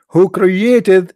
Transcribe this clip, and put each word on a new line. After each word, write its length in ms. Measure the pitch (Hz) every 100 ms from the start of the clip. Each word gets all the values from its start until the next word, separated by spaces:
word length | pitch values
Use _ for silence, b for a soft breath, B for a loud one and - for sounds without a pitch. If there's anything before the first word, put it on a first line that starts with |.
| _
who 220 | 160 190
created 840 | 190 185 185 226 247 - 190 180